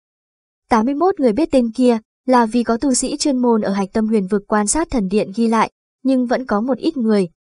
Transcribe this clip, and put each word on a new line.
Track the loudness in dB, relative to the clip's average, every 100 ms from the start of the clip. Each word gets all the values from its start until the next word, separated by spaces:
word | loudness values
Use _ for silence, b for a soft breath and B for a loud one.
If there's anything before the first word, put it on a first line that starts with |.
| _ _ _ _ _ _ -2
Tám | 0 0
mươi | 0
mốt | 0 2
người | 0
biết | 0 0
tên | 2 0
kia | 2 2 0 -4 _ 0
là | 2 2
vì | 0
có | -2 -2
tu | 0
sĩ | 0 -2 -4
chuyên | -2 0
môn | 2 0
ở | 0
hạch | -2 -2
tâm | -2 0
huyền | 0 0
vực | -4 -2
quan | -2 0
sát | -2 -2
thần | -2 -2
điện | -2 -2 -2
ghi | 0
lại, | 0 -2 _ _ _
nhưng | -2 0 0
vẫn | -2 -2
có | -2
một | -2 -4
ít | -4 -2
người, | 0 0 0 _ _